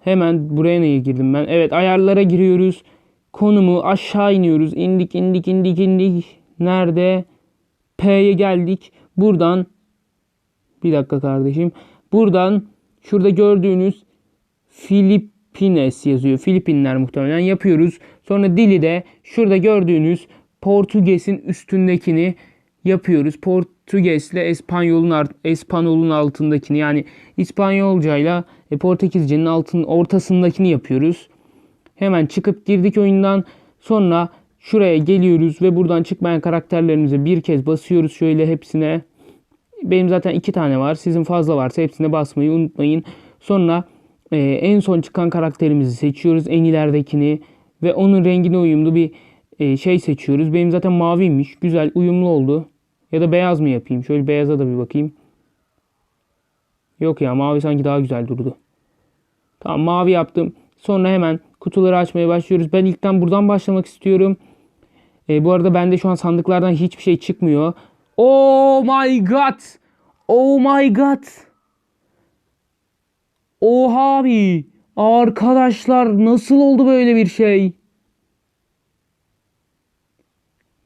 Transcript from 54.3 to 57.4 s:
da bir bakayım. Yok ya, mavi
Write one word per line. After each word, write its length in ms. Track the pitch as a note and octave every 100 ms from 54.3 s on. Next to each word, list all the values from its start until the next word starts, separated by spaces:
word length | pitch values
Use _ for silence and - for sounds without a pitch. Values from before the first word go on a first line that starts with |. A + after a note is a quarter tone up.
| D3 C#3+ C#3+
da 80 | C3
bir 120 | B2
bakayım. 340 | A#2+ D3 D3+ - _ _ _ _ _ _ _ _ _ _ _ _ _ _ _ _ _ -
Yok 200 | E3 D#3
ya, 140 | C#3
mavi 260 | C3